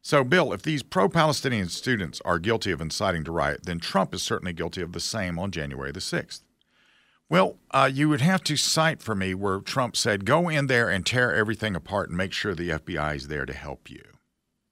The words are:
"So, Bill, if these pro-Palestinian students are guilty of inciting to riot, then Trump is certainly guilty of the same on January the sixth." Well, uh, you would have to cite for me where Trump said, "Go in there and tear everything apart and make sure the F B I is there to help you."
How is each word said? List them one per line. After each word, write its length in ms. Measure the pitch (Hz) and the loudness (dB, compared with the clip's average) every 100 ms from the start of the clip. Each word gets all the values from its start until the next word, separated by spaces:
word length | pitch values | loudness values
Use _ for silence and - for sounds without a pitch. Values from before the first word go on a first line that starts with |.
"So, 200 | - 147 | 0 2
Bill, 300 | 127 175 143 | 4 4 4
if 80 | 87 | 0
these 220 | - 151 | -2 -2
pro-Palestinian 840 | - 185 190 165 156 139 143 120 87 | -2 2 2 4 4 2 0 0 -2
students 520 | - - 120 90 - | -2 0 0 -2 -4
are 140 | - 85 | -2 0
guilty 320 | 87 113 104 | 2 0 0
of 100 | 78 | -2
inciting 420 | 80 - 101 85 | -4 -2 0 0
to 80 | 73 | -2
riot, 340 | 82 71 71 90 | 0 0 -2 -6
then 140 | 85 | -6
Trump 340 | - - - | -2 0 0
is 80 | 95 | -2
certainly 320 | - 110 90 | -4 -4 -4
guilty 280 | 82 82 92 | -6 -6 -6
of 100 | 87 | -8
the 80 | 87 | -6
same 400 | - 110 92 85 | -6 -4 -4 -4
on 100 | 98 | -4
January 420 | 85 71 65 69 | -4 -6 -6 -8
the 100 | 85 | -8
sixth." 420 | - 170 - - - _ _ _ _ _ _ _ _ | -6 -4 -6 -12 -20 _ _ _ _ _ _ _ _
Well, 300 | 170 190 - _ | 2 2 -2 _
uh, 180 | 135 135 | 4 4
you 160 | 135 151 | 4 4
would 120 | 147 | 4
have 220 | 147 190 | 4 4
to 120 | - 147 | 2 0
cite 460 | - - 160 143 | 2 2 2 0
for 140 | - 104 | -2 -2
me 180 | 95 | 0
where 260 | 92 101 95 | 0 0 -2
Trump 380 | - 139 123 - | -2 -2 -2 0
said, 280 | - 101 101 | 0 0 4
"Go 220 | 151 175 | 2 4
in 200 | 156 139 | 0 2
there 220 | 123 113 | 2 4
and 140 | 95 | 2
tear 300 | 85 123 123 | 0 2 2
everything 420 | 78 107 110 110 87 | 2 0 0 -2 -4
apart 340 | - 101 90 | -4 -4 -2
and 80 | 87 | -4
make 140 | 95 | -4
sure 200 | - 107 | -4 -4
the 180 | 85 87 | -4 -2
F 140 | 80 - | -4 -4
B 100 | 82 | -4
I 200 | 76 73 | -2 -4
is 120 | 67 | -6
there 200 | 76 67 | -6 -6
to 60 | |
help 360 | 69 73 65 - | -8 -12 -14 -16
you." 140 | - - _ _ _ _ _ _ | -20 -20 _ _ _ _ _ _